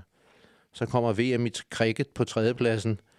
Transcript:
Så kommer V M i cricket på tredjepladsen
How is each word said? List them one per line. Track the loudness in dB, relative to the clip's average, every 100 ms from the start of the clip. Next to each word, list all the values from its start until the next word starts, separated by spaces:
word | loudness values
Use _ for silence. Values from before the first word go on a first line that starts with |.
| -14 _ _ _ -20 _ _
Så | -6 0
kommer | 2 2
V | 2 2 2
M | -2
i | -4 -8
cricket | 0 0 0 -2
på | -2
tredjepladsen | -2 0 0 2 0 0 -2 -4 _